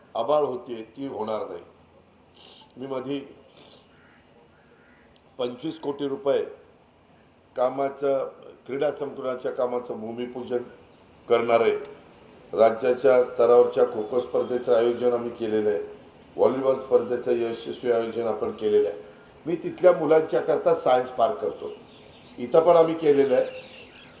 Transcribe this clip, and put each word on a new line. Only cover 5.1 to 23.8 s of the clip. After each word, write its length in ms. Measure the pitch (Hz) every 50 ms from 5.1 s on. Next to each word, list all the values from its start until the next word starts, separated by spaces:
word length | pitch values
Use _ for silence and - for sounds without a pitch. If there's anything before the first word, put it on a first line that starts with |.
| _ _ _ _ _ -
पंचवीस 420 | 123 123 123 - 156 160 156 -
कोटी 280 | - 143 139 139 143 135
रुपये 360 | 139 139 - 139 131 113 - - - - - _ _ _ _ _ _ _ _ _ _ _ _ _ _ _ _ _ -
कामाचं, 720 | 127 123 131 135 139 139 139 139 - 139 139 135 131 123 - - - - - - - _
क्रीडा 240 | - 127 139 156 143
संकुलाच्या 640 | 143 - 143 131 123 135 127 131 127 127 - 127
कामाचं 480 | 123 131 123 123 123 123 123 - 113 107
भूमिपूजन 640 | 110 113 117 120 123 123 - 127 120 - 123 120 123 - - - - - _ _ _ _ - _ - -
करणार 320 | 117 110 117 120 117 113
आहे. 160 | 113 107 - - - - - - - - - - - - - - - -
राज्याच्या 680 | - 95 110 113 113 - 127 123 123 123 139 131 127 127 123
स्तरावरच्या 600 | - - - 117 117 120 123 123 120 - 131 120
खो 180 | - 110 107 107 -
खो 100 | 127 123
स्पर्धेचं 560 | 123 - - 123 117 110 123 120 - 127 120
आयोजन 360 | 113 120 120 117 110 123 123
आम्ही 180 | 120 117 117 120
केलेलं 380 | 113 - 113 107 107 107 104 107
आहे, 140 | 104 - - - - - - - - - - - -
व्हॉलीबॉल 420 | - 101 110 127 139 131 131 127 117
स्पर्धेचं 520 | - - 123 120 113 113 123 120 - 123
यशस्वी 600 | 120 117 117 113 110 - - - - - 131 123
आयोजन 340 | 113 113 113 110 104 117 117
आपण 240 | 110 104 - 120 110
केलेलं 380 | 107 107 107 104 104 104 104 98
आहे. 180 | - - - - - - - - - - -
मी 80 | 151 175
तिथल्या 360 | 165 - 165 - - 165 180
मुलांच्या 480 | 175 165 156 147 156 160 156 - 170 151
करता 340 | - - 143 139 - 131 123
सायन्स 360 | - - 135 127 123 123 -
पार्क 260 | - 120 117 110 104 -
करतो, 320 | 107 101 - - - - - - - - - - - - - - - - - -
इथं 220 | 123 123 - 160
पण 160 | 160 175 170
आम्ही 180 | 165 165 160 160
केलेलं 400 | - 160 143 139 139 127 123 127
आहे, 100 | 127 - - - - - - - -